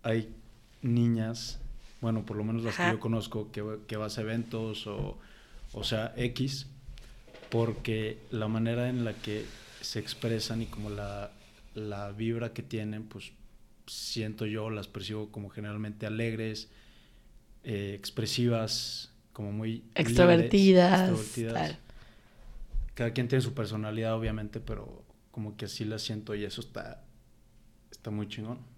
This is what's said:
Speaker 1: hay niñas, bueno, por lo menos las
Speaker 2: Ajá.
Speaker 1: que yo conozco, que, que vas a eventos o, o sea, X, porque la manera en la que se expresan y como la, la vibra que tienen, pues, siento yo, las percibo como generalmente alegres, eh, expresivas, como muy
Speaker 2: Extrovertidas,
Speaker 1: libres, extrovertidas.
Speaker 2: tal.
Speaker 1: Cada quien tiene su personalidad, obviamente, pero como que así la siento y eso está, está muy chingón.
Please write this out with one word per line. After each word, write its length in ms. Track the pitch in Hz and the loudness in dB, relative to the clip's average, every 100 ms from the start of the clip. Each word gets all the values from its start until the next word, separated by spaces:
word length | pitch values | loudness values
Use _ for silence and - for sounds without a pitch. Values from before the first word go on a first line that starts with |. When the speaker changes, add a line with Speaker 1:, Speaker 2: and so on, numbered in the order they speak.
Speaker 1:
hay 300 | 117 113 107 - - - - - | 2 2 0 -12 -18 -20 -20 -4
niñas, 760 | 123 120 117 117 113 117 - - - - - - | 2 6 6 4 0 -4 -6 -8 -8 -10 -14 -4
bueno, 220 | 113 113 98 | 0 0 -2
por 120 | 104 | -2
lo 60 | |
menos 200 | 107 113 | 0 0
las 120 | 113 - | 0 2
Speaker 2:
Ajá. 80 | 175 | 2
Speaker 1:
que 60 | |
yo 80 | 110 | 2
conozco, 520 | 117 113 101 110 104 | 2 0 0 -6 -6
que, 120 | - 107 107 107 | -6 -6 -8 -6
que 100 | 107 | -4
vas 200 | 107 110 | -4 -2
a 40 | |
eventos 640 | 110 113 117 113 110 107 107 | -2 -2 -2 -4 -4 -6 -6
o, 320 | 101 - - - - - - - | -6 -6 -8 -16 -20 -20 -16 -12
o 100 | 107 | -6
sea, 300 | 101 110 117 - | -2 -2 -2 -2
X, 500 | 120 120 135 - - - - - - - - - - | -4 0 -2 -4 -10 -16 -16 -16 -16 -20 -20 -20 -2
porque 720 | 117 113 107 - 110 110 - - | 2 2 0 -2 -2 -2 -6 -6
la 180 | 117 107 | -4 0
manera 420 | 110 117 117 123 | 2 2 2 0
en 160 | 123 113 | 0 -2
la 80 | |
que 320 | 104 - 104 - - - - | -4 -6 -6 -6 -14 -18 -12
se 180 | - 110 | -6 -6
expresan 600 | - - 117 113 - 113 | -6 -4 -2 0 -2 -4
y 40 | 113 | -4
como 240 | - 104 | -6 -6
la, 420 | 104 101 101 101 - - - - | -6 -6 -8 -10 -14 -20 -20 -14
la 380 | - 107 101 101 | -8 -6 -6 -6
vibra 420 | 104 113 117 117 | -2 -2 0 -4
que 80 | 117 | -6
tienen, 420 | - 113 107 107 | -6 -4 -4 -6
pues, 280 | 110 98 - - - - - - - | -10 -14 -16 -18 -20 -20 -20 -20 -14
siento 600 | - - 113 107 107 107 | -10 -6 -4 -4 -4 -4
yo, 240 | 107 110 | -2 -2
las 200 | 107 95 | -4 -6
percibo 420 | 107 95 107 107 | -10 -6 -6 -6
como 160 | 107 98 | -8 -10
generalmente 560 | - 104 107 107 104 107 | -8 -6 -6 -6 -6 -4
alegres, 640 | 110 117 113 110 107 - - - - - - - - - - | 0 0 0 -4 -6 -12 -20 -20 -20 -20 -20 -20 -20 -20 -16
eh, 300 | - 104 101 101 | -6 -4 -4 -6
expresivas, 1120 | - - 110 - 120 117 107 - - - - - _ | -6 -4 -2 2 4 4 2 -2 -4 -8 -12 -18 _
como 220 | - 104 | -8 -4
muy 300 | 104 110 117 - - | -2 -2 -4 -6 0
Speaker 2:
Extrovertidas, 1120 | 117 120 175 170 143 202 196 185 180 185 185 | 4 10 10 10 8 10 12 12 10 8 6
Speaker 1:
libres, 140 | 175 107 123 | 2 0 -4
extrovertidas. 160 | 113 113 - | -2 0 -2
Speaker 2:
tal. 100 | - - - - - - - - - - - - | -4 -14 -20 -20 -20 -20 -20 -18 -12 -2 0 0
Speaker 1:
Cada 180 | - 117 | 0 0
quien 160 | 120 120 | 2 4
tiene 140 | 131 | 4
su 120 | 120 | 4
personalidad, 600 | 120 104 107 107 110 113 113 | -2 -2 -2 -2 0 0 2
obviamente, 440 | 110 107 107 113 | 0 -2 -4 -8
pero 440 | - 107 104 - - - _ | -6 -6 -8 -16 -20 -20 _
como 240 | - 104 104 | -8 -8 -6
que 100 | 101 | -8
así 200 | - 107 | -4 -4
la 140 | 107 | -4
siento 340 | - 107 104 104 | -4 -6 -4 -4
y 80 | |
eso 180 | 101 - | -4 -6
está, 420 | 117 - - - - - - - - - - - - | -10 -10 -10 -14 -18 -20 -20 -20 -20 -20 -20 -20 -20
está 180 | - 117 | -14 -8
muy 180 | 107 104 | -6 -6
chingón. 320 | - 110 123 - | -8 -8 -10 -12